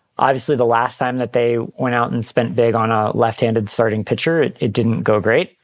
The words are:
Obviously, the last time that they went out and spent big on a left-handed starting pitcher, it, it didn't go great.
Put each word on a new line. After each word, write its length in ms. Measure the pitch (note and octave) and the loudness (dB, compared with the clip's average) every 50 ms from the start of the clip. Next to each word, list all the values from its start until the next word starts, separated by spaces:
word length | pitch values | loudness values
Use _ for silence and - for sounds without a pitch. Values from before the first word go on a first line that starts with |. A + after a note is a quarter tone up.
| _ _ _ - | _ _ _ 0
Obviously, 380 | - C3 C3+ C3 - - D3 | 0 2 2 0 0 -2 0
the 100 | A#2+ B2 | 2 2
last 320 | A#2 A#2 A#2 B2 B2+ - - | 2 2 2 0 0 -2 -4
time 200 | C3+ B2 B2+ B2+ | -4 -4 -2 -4
that 160 | B2 A#2 - | -4 -2 0
they 240 | B2 A#2+ A#2+ A#2+ A#2 | 0 2 2 0 -2
went 380 | A#2 - - - C3 B2+ B2 | -4 -6 -6 -4 -4 -2 0
out 160 | A#2+ A#2+ B2 | 0 0 0
and 140 | B2+ A#2+ A2 | -2 -4 -4
spent 300 | - - B2 A#2 A2+ - | -2 -2 -2 -2 0 0
big 200 | A#2+ A#2 A#2 A2 | 2 2 2 2
on 160 | A2+ A2+ A2 | 2 0 0
a 240 | A2+ G#2+ G#2+ G#2+ - | 0 0 0 0 0
left-handed 520 | A2+ A#2 A2+ A2 - A#2+ A2+ A2 A2+ G#2+ G2 | 0 0 0 0 0 0 0 0 0 -2 -2
starting 380 | - - A#2 A2 G#2+ A2 G#2 | 0 0 0 0 0 -2 -2
pitcher, 360 | - A#2 - - D#3+ E3 E3 | -4 -4 -2 0 0 0 2
it, 140 | C3+ - - - | 0 0 -2 -2
it 120 | - - | -4 -2
didn't 320 | G2+ B2 A2 A2+ A2+ - A#2+ | 0 0 0 0 0 0 0
go 160 | - G#2+ G#2+ | 2 0 2
great. 380 | F2 G#2+ A2+ D3+ F#3 - _ _ | 2 2 2 2 0 -2 _ _